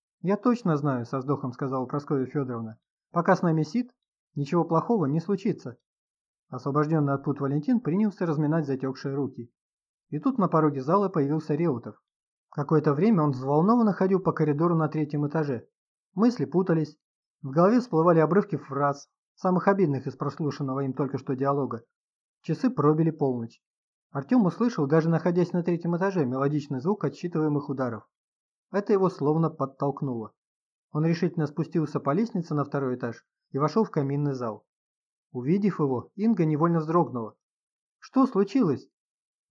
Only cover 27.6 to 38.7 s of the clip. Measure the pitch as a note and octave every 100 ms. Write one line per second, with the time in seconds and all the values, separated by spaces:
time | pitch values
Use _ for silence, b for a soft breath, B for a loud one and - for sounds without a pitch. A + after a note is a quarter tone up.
27.6 | C#3 C3+ B2+ A2 - _ _ _ _ _
28.6 | _ F#3+ G3+ G3+ F#3 F#3 C#3 D#3 E3 E3
29.6 | C3+ - C#3+ C3+ C#3 A#2 G#2+ _ _ _
30.6 | _ _ _ D3+ E3 E3 F3+ - D3 -
31.6 | D#3 E3+ D3+ C#3+ - D3+ A#3 F#3 E3+ D3+
32.6 | C#3 C#3+ C3+ B2 B2 A2+ _ _ _ C3+
33.6 | D3 A3 G#3+ - C3+ C#3+ D3 C3 A#2+ G#2+
34.6 | _ _ _ _ _ _ _ B2+ B2+ G3
35.6 | G3+ E3+ C#3+ B2 - - A3 G3+ D#3 D3
36.6 | E3+ E3+ D#3 E3+ C3 A#2+ G#2+ - _ _
37.6 | _ _ _ _ - - C4 F#3+ G3+ C#4
38.6 | G3